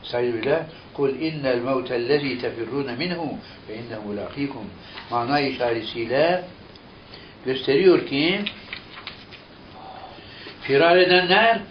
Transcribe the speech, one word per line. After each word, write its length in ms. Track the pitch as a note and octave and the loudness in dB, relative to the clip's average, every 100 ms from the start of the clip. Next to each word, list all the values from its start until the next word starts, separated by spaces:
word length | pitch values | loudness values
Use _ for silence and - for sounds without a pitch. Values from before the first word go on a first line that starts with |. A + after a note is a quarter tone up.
Sahibiyle 600 | - A#2+ A#2+ A2+ A#2 D#3 D#3+ - - | -6 -2 -2 0 2 0 0 -12 -18
"Kul 160 | - C#3 | -2 0
innel 480 | C3 D#3+ D#3 C3+ A#2+ | 0 -4 -2 0 0
mevtellezî 840 | B2 C3 B2+ B2 A#2+ D3 C#3 B2 | 0 -2 0 -4 2 0 0 -4
tefirrûne 540 | B2 A2 A2 C3+ C#3 A#2+ | -4 -4 -6 -4 -6 -4
minhu 420 | F3 E3+ D#3 G#2+ - - - | -4 -4 -6 -8 -12 -20 -14
fe 80 | A2 | -12
innehu 420 | A#2+ A2 G#2 G#2 | -10 -10 -8 -8
lâkîkum." 480 | F#2+ - C#3 B2+ G2 F2 - - - | -8 -6 -6 -6 -14 -16 -18 -18 -4
Mana 280 | A#2+ A#2+ C#3+ | -4 0 0
işaretiyle 1040 | C3+ B2+ A#2+ A#2 G#2+ A#2+ A2+ C3 D#3+ F3+ - - - - - - - - - - B2+ | 0 0 0 0 -4 -6 -2 0 0 -2 -4 -16 -20 -20 -20 -20 -20 -20 -20 -12 -6
gösteriyor 640 | C3 - C#3+ F#3 E3+ - | -4 2 4 6 6 2
ki 320 | C#3 D#3 G3 G#3 - - - - - - - - - - - - - - - - - - - - - | -2 0 0 -4 -10 -16 -16 -16 -18 -18 -18 -20 -20 -20 -20 -20 -20 -18 -18 -18 -18 -20 -18 -18 -14
firar 360 | - C#3 E3 F3+ | 2 6 8 8
edenler 600 | F3+ F3+ F3 F#3+ A3+ A3+ - | 8 6 6 4 6 2 -2